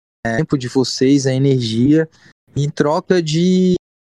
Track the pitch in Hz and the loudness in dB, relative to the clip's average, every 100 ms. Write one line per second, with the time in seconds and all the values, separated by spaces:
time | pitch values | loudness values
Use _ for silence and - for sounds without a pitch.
0 | _ _ 113 120 156 143 123 135 123 - | _ _ -4 -4 -2 -4 -2 -2 -2 0
1 | 135 143 131 131 139 131 113 113 135 156 | 2 2 0 0 0 0 0 0 2 2
2 | 160 _ - _ _ 139 147 - 147 175 | -2 _ -20 _ _ -6 -4 -2 -2 -2
3 | - 185 160 160 180 185 185 180 _ _ | 0 -2 0 0 2 2 2 0 _ _
4 | _ | _